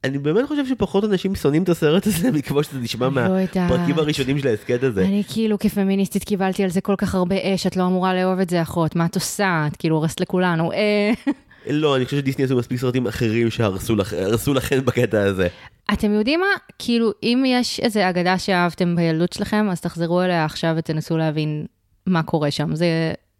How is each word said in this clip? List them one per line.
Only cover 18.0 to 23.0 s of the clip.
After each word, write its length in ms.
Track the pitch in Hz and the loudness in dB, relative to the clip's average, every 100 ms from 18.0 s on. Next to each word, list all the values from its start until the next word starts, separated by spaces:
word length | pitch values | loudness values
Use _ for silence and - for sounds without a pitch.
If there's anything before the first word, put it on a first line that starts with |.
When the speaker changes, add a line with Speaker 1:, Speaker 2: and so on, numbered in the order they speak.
| 185 | 0
Speaker 2:
אגדה 280 | 180 175 185 | 0 0 0
שאהבתם 580 | - 180 175 - 175 170 | 0 0 0 0 0 2
בילדות 360 | 165 160 175 | 0 2 -2
שלכם, 340 | - 202 214 214 | -2 -2 0 0
אז 100 | 175 | -2
תחזרו 420 | 175 165 170 175 | -6 -4 0 0
אליה 220 | 185 175 | 2 0
עכשיו 300 | 156 - 165 160 | -2 -2 -2 -2
ותנסו 380 | 160 156 - 160 | -2 -4 -2 0
להבין 500 | 160 151 151 151 156 _ _ _ - | 0 -2 -4 -4 -8 _ _ _ -2
מה 160 | 175 | 0
קורה 280 | 160 160 147 | 0 0 0
שם. 240 | - 147 | -2 -2
זה 380 | 156 175 165 | 0 0 0